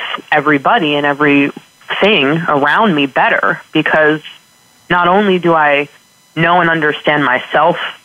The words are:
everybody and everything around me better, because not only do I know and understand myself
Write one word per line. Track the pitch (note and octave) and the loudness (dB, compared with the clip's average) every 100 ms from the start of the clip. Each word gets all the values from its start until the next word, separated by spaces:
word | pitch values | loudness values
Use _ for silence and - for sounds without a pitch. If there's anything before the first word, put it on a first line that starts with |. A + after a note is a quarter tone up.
| - - - | -12 -10 -4
everybody | D3+ C#3+ C#3+ D3 A3+ D#3 D3 | -2 0 0 0 0 0 -2
and | C#3+ | -2
everything | C#3 D3 C#3+ C#3 - - _ - - G3 G3 C3+ E3 E3+ | 0 2 2 0 -4 -20 _ -12 -2 0 2 0 -2 -2
around | D3 D3 E3 A3 D3+ | 0 2 2 2 0
me | C#3 | -2
better, | D#3 G#3+ F3 - E3 - | 0 0 0 -2 -4 -4
because | D#3+ D3+ D#3+ D3+ D#3 - - _ _ _ _ - | -4 0 2 2 0 -6 -20 _ _ _ _ -4
not | F3 F3 | 0 2
only | F#3+ G#3 F#3 | 2 2 0
do | E3+ | 2
I | E3 D3 C#3+ D3 _ _ _ _ D#3 | 2 2 0 -4 _ _ _ _ -4
know | E3+ F3+ | 0 2
and | E3+ | 2
understand | E3 D3+ C#3+ - D3 C3+ | 0 -2 -2 -2 0 0
myself | B2+ - D3+ D#3+ E3+ - - | -2 -2 0 0 0 -6 -14